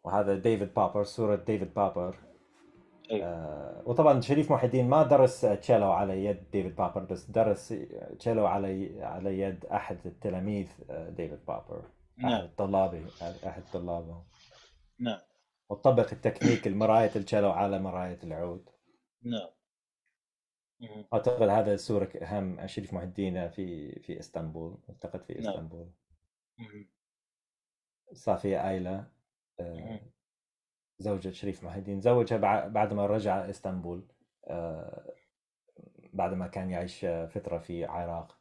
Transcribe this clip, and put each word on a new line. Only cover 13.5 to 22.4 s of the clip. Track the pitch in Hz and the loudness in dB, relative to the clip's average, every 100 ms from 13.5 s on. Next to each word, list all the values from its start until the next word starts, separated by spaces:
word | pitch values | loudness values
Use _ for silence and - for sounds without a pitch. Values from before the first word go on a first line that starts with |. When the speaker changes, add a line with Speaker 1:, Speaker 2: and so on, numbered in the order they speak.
| 87 - | -10 -10
Speaker 1:
طلابه. | 90 87 85 82 85 85 _ - - - _ _ _ | -8 -4 -6 -6 -16 -18 _ -20 -20 -20 _ _ _
Speaker 2:
نعم. | 120 101 _ _ _ _ _ | -4 -4 _ _ _ _ _
Speaker 1:
وطبق | 104 139 123 - | 4 6 6 4
التكنيك | 120 - - 127 117 107 | 2 -2 4 4 4 0
المراية | 98 110 110 110 110 | 2 6 6 6 0
التشيلو | 95 107 101 | 0 4 4
على | 87 101 98 | 2 0 0
مراية | 95 90 90 87 | -4 -4 -6 -8
العود. | 85 78 87 85 - _ _ _ _ _ | -10 -6 -6 -8 -14 _ _ _ _ _
Speaker 2:
نعم. | 120 113 87 _ _ _ _ _ _ _ _ _ _ _ _ _ | -6 -6 -8 _ _ _ _ _ _ _ _ _ _ _ _ _
مهم. | 113 107 104 | -16 -16 -2
Speaker 1:
أعتقد | 110 123 123 107 | 0 2 4 6
هذا | 107 104 | 6 4
الصورة | 101 - 104 | 0 0 0
ك-، | 95 - | 0 -6
هم | 82 104 | -6 -4